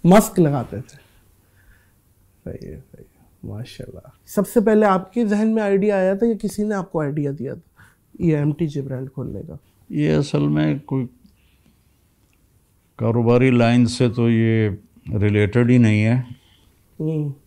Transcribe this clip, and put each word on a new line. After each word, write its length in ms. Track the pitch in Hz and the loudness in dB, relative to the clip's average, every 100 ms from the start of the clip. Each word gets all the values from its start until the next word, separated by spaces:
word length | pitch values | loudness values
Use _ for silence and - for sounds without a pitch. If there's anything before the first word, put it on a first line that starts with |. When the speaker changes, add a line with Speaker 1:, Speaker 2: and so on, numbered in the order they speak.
Speaker 1:
मस्क 340 | 170 196 220 - | 6 6 4 0
लगाते 380 | 160 139 110 101 | 0 0 -6 -10
थे। 180 | 131 - _ _ _ _ _ _ _ _ _ _ _ _ _ _ - | -12 -20 _ _ _ _ _ _ _ _ _ _ _ _ _ _ -16
सही 200 | - - | -16 -16
है, 140 | 78 | -18
सही 240 | - - | -20 -20
है, 460 | - _ _ _ 113 | -20 _ _ _ -16
माशाल्लाह। 600 | 104 120 - - - - _ _ | -14 -14 -16 -18 -18 -20 _ _
सबसे 340 | - 190 240 | -4 0 0
पहले 260 | 214 214 214 | 2 4 4
आपके 380 | 185 185 240 | 2 -2 -4
जहन 240 | 220 208 220 | -2 0 0
में 140 | 220 | 0
आइडिया 340 | 202 196 208 196 | 0 0 0 0
आया 200 | 185 196 | 0 0
था 100 | 233 | -2
या 80 | 208 | -2
किसी 280 | 208 - | -6 -4
ने 100 | 208 | -4
आपको 260 | 202 190 165 | -4 -4 -4
आइडिया 320 | 147 151 143 | -4 -4 -6
दिया 220 | 143 117 | -6 -10
था 320 | - _ _ - _ _ - | -12 _ _ -20 _ _ -4
ये 160 | 175 151 | 0 2
एमटीजे 460 | 147 147 165 143 | 0 -2 -4 -4
ब्रांड 260 | 139 127 135 | -8 -10 -10
खोलने 320 | - 123 98 | -12 -10 -10
का? 180 | 160 - _ _ _ | -14 -18 _ _ _
Speaker 2:
ये 220 | 151 151 | -4 0
असल 280 | 156 143 147 147 | 0 0 -2 0
में 320 | 151 151 143 | 0 0 -4
कोई 220 | - 135 120 _ _ _ _ _ _ _ _ _ _ _ _ _ _ _ _ _ _ - | -4 -6 -6 _ _ _ _ _ _ _ _ _ _ _ _ _ _ _ _ _ _ -4
कारोबारी 520 | 113 117 117 123 131 | -2 0 2 4 4
लाइन 360 | 120 117 120 120 | 4 4 4 2
से 200 | - 123 | 2 -2
तो 180 | 120 117 | 2 0
ये 380 | 113 113 113 107 95 _ _ - | 2 2 2 0 -4 _ _ -8
रिलेटेड 560 | 110 104 104 104 120 120 | -2 0 2 2 2 4
ही 80 | 123 | 6
नहीं 240 | 113 107 | 6 4
है। 160 | 110 123 | 2 0
Speaker 1:
हम्म। 1120 | 123 - _ _ _ _ _ _ 156 156 147 139 | -4 -14 _ _ _ _ _ _ -6 -4 -6 -8